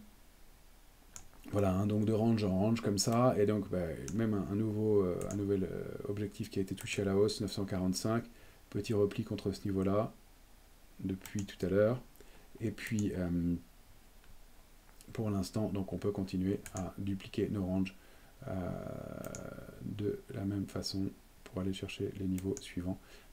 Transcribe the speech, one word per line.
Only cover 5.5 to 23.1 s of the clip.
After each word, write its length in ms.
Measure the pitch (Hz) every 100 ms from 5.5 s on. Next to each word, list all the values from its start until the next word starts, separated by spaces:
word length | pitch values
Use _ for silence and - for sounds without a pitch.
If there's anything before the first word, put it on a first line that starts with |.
| 98
euh, 200 | 92 92 - - -
objectif 440 | 104 101 - 107
qui 80 | 98
a 20 |
été 140 | 95 95
touché 260 | - -
à 40 | 98
la 120 | 98
hausse, 240 | 107 -
neuf 100 | 98
cent 140 | - 98
quarante-cinq, 580 | 95 92 92 117 117 117 - - - -
petit 240 | - -
repli 300 | 104 101 -
contre 280 | 107 101 104
ce 140 | 95 104
niveau-là, 480 | 95 95 101 127 - - - - - - - - -
depuis 460 | 95 95 - 104 98
tout 200 | - 90
à 40 |
l'heure, 300 | 98 107 131 - - - - - -
et 80 | 113
puis, 440 | - - 110 104 92
euh, 400 | 87 87 85 85 - - - - - - - - - - - - - - -
pour 200 | - 107
l'instant, 400 | 98 90 110 104
donc 180 | 98 95
on 60 | 90
peut 140 | 101
continuer 480 | 104 95 95 92 101 - -
à 180 | 87 -
dupliquer 500 | 101 95 - - 95
nos 160 | 101 92
ranges, 320 | 92 95 - - - - - 123
euh, 60 | 95 90 92 - - - 50 - - - - - -
de 380 | - 101 104 101 - 113
la 100 | 98
même 220 | 101 95
façon 420 | - - 98 98 - - - -
pour 160 | 95
aller 120 | 95
chercher 380 | 95 98 - 98 104
les 80 | 92
niveaux 260 | 92 95 -
suivants. 380 | - - 90 95 -